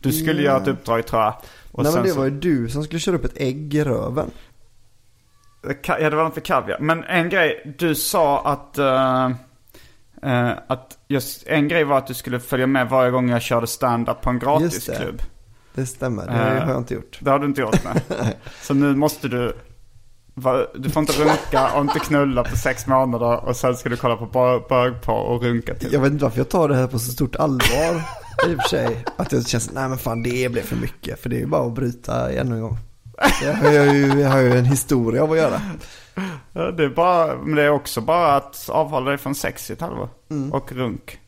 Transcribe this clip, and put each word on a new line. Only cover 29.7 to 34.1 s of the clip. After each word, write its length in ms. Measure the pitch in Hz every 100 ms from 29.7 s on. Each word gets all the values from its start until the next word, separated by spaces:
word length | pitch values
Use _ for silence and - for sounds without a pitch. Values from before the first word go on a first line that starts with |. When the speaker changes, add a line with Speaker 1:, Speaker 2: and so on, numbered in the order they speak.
Speaker 2:
nej 160 | - 131
men 100 | 127
fan, 240 | - 117
det 300 | 117 123 127
blev 100 | 120
för 140 | 101 120
mycket. 460 | 113 - - 117
För 60 | 123
det 80 | 123
är 40 |
ju 60 | -
bara 200 | 156 123
att 60 |
bryta 600 | 117 123 120 - 120 127
ännu 220 | 127 131
en 60 | 113
gång. 140 | 113 113 - - - - 269 -
Jag 100 | 139
har 160 | 180 147
ju, 500 | 151 143 143 139